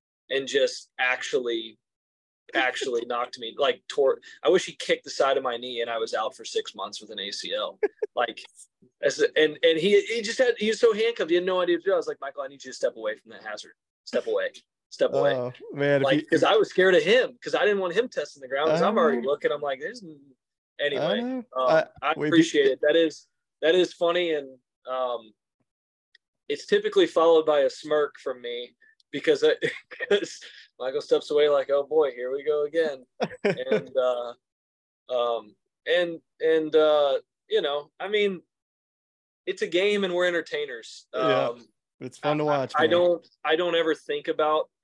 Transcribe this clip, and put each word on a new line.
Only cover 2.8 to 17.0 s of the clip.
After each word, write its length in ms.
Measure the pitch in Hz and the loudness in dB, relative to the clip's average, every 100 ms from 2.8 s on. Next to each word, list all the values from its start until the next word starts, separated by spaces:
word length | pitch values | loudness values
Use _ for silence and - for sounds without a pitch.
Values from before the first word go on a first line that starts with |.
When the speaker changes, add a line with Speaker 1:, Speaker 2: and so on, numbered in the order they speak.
| 131 120 | -4 -4
Speaker 1:
<laughs> 20 | 120 | -4
knocked 320 | 120 123 127 | -4 -6 -8
me, 160 | 113 107 | -10 -2
like, 240 | 139 - - | -2 -2 -4
tore. 300 | - 135 - - - | 0 0 0 -6 -4
I 60 | 143 | 2
wish 160 | 180 | 2
he 80 | - 147 | 0 -8
kicked 280 | - 160 | -4 -4
the 60 | 139 | -4
side 260 | - 139 135 | 0 0 0
of 60 | |
my 160 | 131 120 | -2 -6
knee 240 | 127 117 | -6 -6
and 80 | 117 | -4
I 80 | 117 | -4
was 160 | 113 | -4
out 200 | 113 110 | -4 -6
for 100 | - 113 | -8 -8
six 280 | - - | -6 -6
months 280 | 104 101 - | -8 -10 -12
with 80 | 107 | -14
an 100 | 104 | -10
A 100 | 101 | -10
C 220 | 101 - | -8 -6
L. 240 | 104 101 - 403 _ 427 - | -6 -6 -6 -8 _ -8 -4
Like, 240 | 120 - - - - _ _ _ | -4 -6 -18 -20 -20 _ _ _
as 180 | 143 143 | -2 0
a, 60 | - - | 0 2
and, 200 | 156 151 | 0 2
and 160 | 165 160 | 0 2
he, 220 | 190 202 202 | 2 2 2
he 160 | 226 | -4
just 160 | 214 233 | -4 0
had, 160 | 247 226 | 0 0
he 100 | 214 | -2
was 120 | 208 | 2
so 140 | 233 | 2
handcuffed, 340 | 208 226 233 165 | 2 -2 -2 0
he 60 | 175 | 0
had 80 | |
no 160 | 180 185 | 0 0
idea 160 | 175 170 | 0 0
what 80 | |
to 60 | 180 | 0
do. 20 | |
I 40 | 180 | -2
was 120 | 156 | -2
like, 100 | 147 | -8
"Michael, 200 | 139 143 | -10 -10
I 60 | 135 | -12
need 160 | 139 | -14
you 60 | 131 | -16
to 60 | 120 | -4
step 200 | 123 117 | -4 -4
away 200 | 110 107 | -8 -8
from 120 | 110 | -12
that 120 | 104 | -16
hazard. 300 | 107 107 95 _ _ _ - | -14 -14 -16 _ _ _ -6
Step 200 | 123 113 | -4 -2
away. 260 | 101 92 - _ _ _ | -2 -2 -6 _ _ _
Step 240 | - 131 | -2 0
away." 220 | 139 143 | 2 2
Speaker 2:
Oh, 180 | 131 123 - 453 | 0 -4 -8 -12
man, 260 | 156 143 143 | -2 2 2
if 40 | - | 2
Speaker 1:
Like, 140 | 147 | 0
Speaker 2:
you 60 | - | 2
Speaker 1:
'cause 180 | 160 | 2
I 120 | 156 214 | 4 4
was 140 | - | 2
scared 240 | - 190 | 2 6
of 80 | 175 | 6